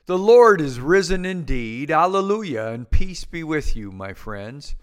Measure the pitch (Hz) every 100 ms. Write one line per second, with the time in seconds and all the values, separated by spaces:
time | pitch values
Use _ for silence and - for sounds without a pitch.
0 | - 185 202 240 226 190 143 120 135 190
1 | 175 185 185 185 143 135 113 120 147 156
2 | 180 196 196 214 202 113 110 120 120 -
3 | 185 175 - 170 160 156 - 117 101 95
4 | 95 95 110 101 104 139 - -